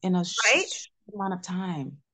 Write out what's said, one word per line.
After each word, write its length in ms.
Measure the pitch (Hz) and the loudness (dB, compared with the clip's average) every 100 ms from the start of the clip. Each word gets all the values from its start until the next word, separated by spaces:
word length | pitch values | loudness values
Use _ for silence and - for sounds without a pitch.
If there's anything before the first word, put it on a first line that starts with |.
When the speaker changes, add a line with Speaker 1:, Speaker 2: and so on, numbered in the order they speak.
Speaker 1:
in 120 | 185 180 | 2 2
a 60 | |
sh-, 120 | 175 - 208 | 2 2 4
Speaker 2:
Right? 120 | 294 392 | 4 2
Speaker 1:
short 460 | - - _ - | -6 -14 _ -14
amount 180 | 202 196 | -6 -4
of 80 | 180 | -6
time. 540 | 185 185 190 156 135 - _ | -6 -4 -4 -4 -6 -12 _